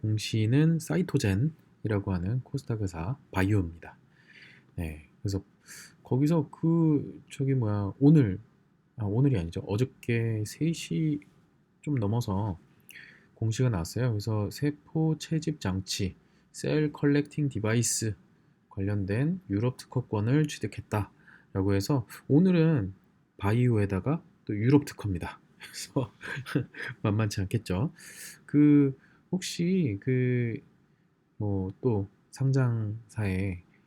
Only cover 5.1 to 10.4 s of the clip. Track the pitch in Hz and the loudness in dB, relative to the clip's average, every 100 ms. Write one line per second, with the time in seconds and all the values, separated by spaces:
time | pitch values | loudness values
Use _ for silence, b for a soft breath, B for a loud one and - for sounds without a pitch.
5.1 | _ 104 95 - _ B B B B - | _ -6 -6 -8 _ B B B B -4
6.1 | 123 147 165 139 - 165 170 160 147 98 | 0 2 2 0 -2 0 4 4 2 -2
7.1 | - - - 135 131 107 104 98 - 139 | -12 -14 -4 0 0 0 0 -2 4 8
8.1 | 156 110 90 - _ _ _ _ - 104 | 8 6 2 -8 _ _ _ _ -6 -2
9.1 | 107 143 110 82 - - 107 127 - - | 2 2 2 -2 -6 -4 -2 -2 -6 -4
10.1 | 117 117 110 | -2 0 -2